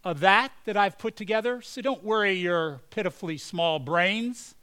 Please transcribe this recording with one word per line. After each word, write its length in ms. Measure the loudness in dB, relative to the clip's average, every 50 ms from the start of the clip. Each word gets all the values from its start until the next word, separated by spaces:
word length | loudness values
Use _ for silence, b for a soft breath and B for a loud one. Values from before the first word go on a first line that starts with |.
| -4
of 160 | -6 -4 4
that 320 | 6 6 6 6 4 0 -8 -10 -8
that 120 | -2 2
I've 200 | 2 2 2 0 -4
put 160 | -8 -8 -8
together, 460 | -8 -4 -2 -2 0 0 -2 -4 -4
so 200 | -8 -14 -12 -4
don't 220 | -4 -4 -4 -4 -2
worry 300 | -2 0 2 2 2 0
your 480 | 0 0 0 0 0 0 -2 -6 -10 -16 -10
pitifully 480 | -6 -4 -4 -4 -4 -4 -8 -8 -8
small 420 | -8 -10 -8 -2 0 0 0 0 -2
brains. 760 | -2 0 2 2 4 2 2 0 -2 -4 -6 -8 -14 -20 -20 -20